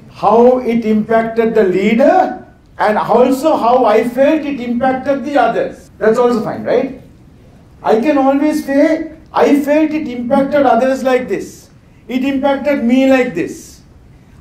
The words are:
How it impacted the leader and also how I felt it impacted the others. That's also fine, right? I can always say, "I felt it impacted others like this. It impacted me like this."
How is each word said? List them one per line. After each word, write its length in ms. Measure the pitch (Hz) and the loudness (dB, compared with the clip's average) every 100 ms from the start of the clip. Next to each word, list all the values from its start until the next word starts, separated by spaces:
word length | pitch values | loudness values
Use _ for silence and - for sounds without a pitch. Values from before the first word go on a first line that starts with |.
| - | -20
How 480 | - 185 226 240 254 | -4 2 4 4 4
it 260 | 220 233 | 0 -2
impacted 720 | 214 214 208 226 226 226 220 | 0 -2 0 -2 0 -2 0
the 100 | 214 | 2
leader 800 | 190 175 208 233 311 370 - - - - _ - | 2 0 0 2 4 2 0 -6 -16 -20 _ -4
and 200 | 196 202 | -2 0
also 580 | 170 226 262 269 311 269 | 0 2 2 2 0 0
how 280 | 226 262 | 2 2
I 240 | 220 220 240 | 2 2 0
felt 340 | 262 294 311 | 0 0 0
it 180 | 285 233 | -4 -8
impacted 640 | 240 240 262 262 285 277 | -6 -2 -2 -2 -4 -4
the 140 | 294 277 | -2 0
others. 520 | 226 190 - - - - | 0 -2 -6 -10 -20 -2
That's 200 | 208 240 | 0 2
also 240 | 240 214 | 0 0
fine, 220 | 147 110 | -4 -8
right? 360 | 135 240 - - - - - - - - - - | -2 -2 -2 -10 -20 -20 -20 -20 -20 -20 -20 -8
I 180 | 180 233 | -2 0
can 180 | 302 285 | 2 2
always 460 | 269 285 302 - | 2 2 0 -2
say, 480 | 269 277 311 - - - - | -2 2 2 0 -6 -16 -6
"I 280 | 170 262 285 | 0 2 2
felt 300 | 277 302 311 | 2 0 0
it 180 | 311 240 | -2 -6
impacted 580 | 247 240 277 277 294 254 | -8 -2 -2 0 2 2
others 360 | 226 262 254 | 2 0 0
like 260 | 254 254 180 | 0 -2 -2
this. 400 | 175 - - - - _ - - | -8 -8 -16 -20 -20 _ -20 -8
It 160 | 254 | -4
impacted 580 | 277 269 277 269 294 277 | -4 -2 -2 -2 -2 -2
me 220 | 233 262 269 | 0 2 4
like 240 | 262 247 | 2 0
this." 480 | 170 131 - - - - - - - - - | -4 -8 -10 -18 -20 -20 -20 -20 -20 -20 -8